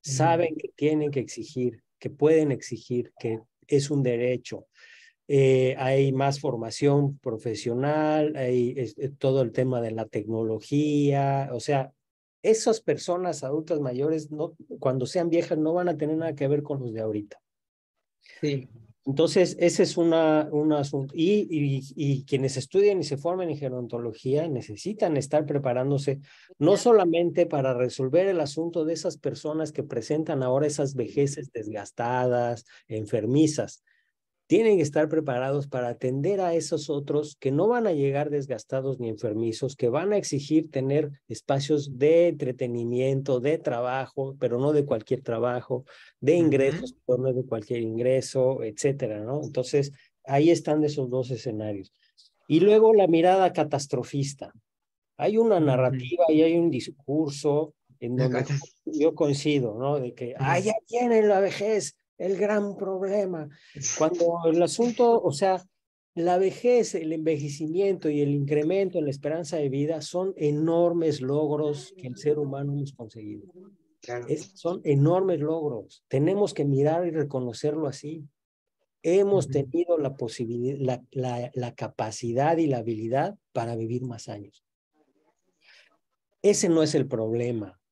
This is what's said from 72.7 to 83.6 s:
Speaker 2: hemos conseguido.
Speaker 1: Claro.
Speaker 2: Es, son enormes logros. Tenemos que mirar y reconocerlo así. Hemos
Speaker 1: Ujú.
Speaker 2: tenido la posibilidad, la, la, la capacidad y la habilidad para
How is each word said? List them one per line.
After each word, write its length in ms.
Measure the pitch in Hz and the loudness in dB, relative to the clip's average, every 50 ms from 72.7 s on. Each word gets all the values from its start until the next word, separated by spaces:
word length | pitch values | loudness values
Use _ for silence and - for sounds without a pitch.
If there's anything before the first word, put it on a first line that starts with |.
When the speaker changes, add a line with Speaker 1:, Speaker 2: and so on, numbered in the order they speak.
| 139 | -4
Speaker 2:
hemos 200 | 143 139 139 - | -4 -6 -8 -10
conseguido. 580 | - 117 107 _ 110 107 104 104 104 - - _ - - - - _ _ _ _ _ | -14 -16 -16 _ -16 -14 -14 -14 -14 -16 -20 _ -20 -20 -20 -20 _ _ _ _ _
Speaker 1:
Claro. 240 | - - 123 123 120 | -12 -10 -10 -10 -4
Speaker 2:
Es, 240 | 147 156 156 - - _ | -4 -4 -4 -4 -16 _
son 260 | - - 165 185 - - | -6 -6 -4 -4 -2 0
enormes 560 | 160 139 139 143 156 175 185 190 190 175 151 | 2 4 4 6 4 4 4 2 0 0 0
logros. 640 | 147 151 160 165 151 147 123 110 95 - - _ _ | 0 -2 -2 -2 -4 -4 -6 -6 -10 -14 -20 _ _
Tenemos 460 | _ - 135 147 165 196 202 208 175 - | _ 0 2 2 2 2 2 0 0 0
que 120 | - 151 | -2 0
mirar 400 | 143 139 135 143 151 160 170 180 | 2 2 4 4 2 2 2 0
y 60 | 170 | -2
reconocerlo 760 | 156 160 143 143 135 131 127 120 110 - - 147 151 160 156 | -2 -2 -4 -2 -4 -4 -4 -6 -6 -4 -4 -2 -2 -2 -4
así. 400 | 135 - - - 147 160 165 143 - _ _ _ _ _ _ _ _ _ _ _ _ _ _ - | -6 -6 -10 -12 -12 -12 -12 -16 -20 _ _ _ _ _ _ _ _ _ _ _ _ _ _ 0
Hemos 420 | 165 175 196 202 202 202 185 - | 2 4 4 4 4 4 2 2
Speaker 1:
Ujú. 80 | - 135 | 0 -2
Speaker 2:
tenido 440 | 143 135 127 - 170 175 175 170 | -2 -2 0 -2 -2 0 2 0
la 180 | 156 143 131 139 | 0 0 -4 -4
posibilidad, 640 | - 127 110 - - 120 113 120 120 123 131 143 139 | -6 -8 -8 -6 -6 -6 -4 -4 -4 -2 -4 -2 -2
la, 240 | 135 127 123 123 - _ | -2 -2 -2 -4 -8 _
la, 400 | - 139 127 127 120 120 120 120 - | -6 -4 -4 -4 -4 -6 -8 -6 -6
la 220 | 131 123 120 - | -6 -6 -6 -8
capacidad 800 | - 117 110 _ - 117 110 107 - - 117 117 127 143 156 170 | -8 -10 -10 _ -6 -6 -6 -6 -6 -6 -4 0 2 2 2 2
y 100 | 165 165 | 2 2
la 120 | 147 131 120 | 0 0 -2
habilidad 580 | 110 117 113 110 113 113 123 135 160 196 208 _ _ _ _ | -2 -4 -6 -4 -4 -2 0 0 -2 -2 -6 _ _ _ _
para 220 | 120 | -6